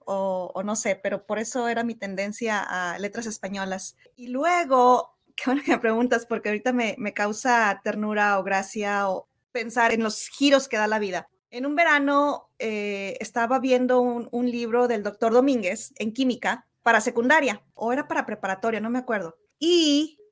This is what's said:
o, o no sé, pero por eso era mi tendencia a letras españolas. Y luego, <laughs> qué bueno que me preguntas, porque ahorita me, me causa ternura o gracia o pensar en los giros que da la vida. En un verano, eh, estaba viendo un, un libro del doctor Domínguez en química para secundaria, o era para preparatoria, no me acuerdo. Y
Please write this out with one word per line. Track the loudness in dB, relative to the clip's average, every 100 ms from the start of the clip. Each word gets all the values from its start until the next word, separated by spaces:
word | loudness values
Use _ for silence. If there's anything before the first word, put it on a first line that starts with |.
| -6
o, | -4 -2 -4 -6 -6
o |
no | -4 -2
sé, | -2 -2
pero | -4 -6 -4
por | -6
eso | -4 -4 -2
era | -2
mi | -4
tendencia | -6 -8 -6 -6 -4 -2 -2
a | -2 -4 -4 -4
letras | -6 -6 -8
españolas. | -8 -8 -6 -6 -6 -10 -16 _ -20
Y | -8
luego, | -2 0 0 2 6 6 6 2 _ _
<laughs> | -6
qué | -2
bueno | 0
que | 2
me | 2
preguntas, | 2 2 2 0 0
porque | -4 -2
ahorita | -2 0
me, | 0 0 -2
me | -6
causa | -2 -2 -2 2 4 4 0
ternura | -4 -4 -2 0 2 2
o |
gracia | 0 -2 -2 -4 -2 0 0
o | -2 -8 _ _
pensar | -8 -2 2 4
en | 4
los | 0 -2 -6
giros | 2 4 4 4
que | -2
da | 0
la | -2
vida. | -2 -6 -8 _ _
En | -8 -4
un | 2
verano, | 4 4 4 2 2 -2 -8 -8
eh, | -6 -4 -4 -6 -6 -8
estaba | -6 -2 0 0
viendo | 2 2 4 2
un, | 2 -2 -6
un | -4 -2
libro | -2 -2 2 2
del | 0
doctor | -4 -2 2
Domínguez | 4 4 2 0 -4 -6 -6
en | -6
química | 0 0 0 -2 -4 -8 _
para | 2 2
secundaria, | 2 0 4 4 2 -2 _ -8
o | -4
era | -2 -2
para | -4 -4
preparatoria, | -6 -6 -4 -2 -2
no | -2
me | -4
acuerdo. | -2 -4 -4 -12 _ _
Y | 2 4 4 4 0 -6 _